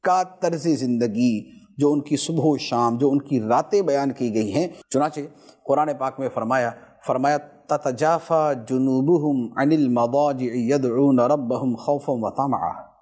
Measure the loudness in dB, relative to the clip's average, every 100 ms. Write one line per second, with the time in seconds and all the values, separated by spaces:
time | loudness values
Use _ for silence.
0 | 2 2 0 -2 -2 -2 0 0 0 0
1 | 0 2 2 0 -6 -20 -20 0 2 2
2 | -2 -4 -2 0 0 0 -2 0 0 2
3 | 2 2 0 -2 2 0 2 0 0 0
4 | -2 -2 -2 -2 0 -2 -4 -6 -4 -2
5 | -2 -4 -14 -16 -20 _ -2 0 0 -2
6 | -6 -6 -6 -4 -2 0 0 -6 -20 _
7 | -4 0 0 0 -4 -20 -6 -4 -2 0
8 | 0 0 0 0 0 -2 -2 0 2 2
9 | 2 2 2 -2 -2 0 2 2 2 2
10 | 2 2 2 0 -4 -2 0 2 2 2
11 | 4 4 4 2 0 -2 -2 -2 -2 -2
12 | -2 -4 -4 -2 -2 -2 -4 -8 -16 _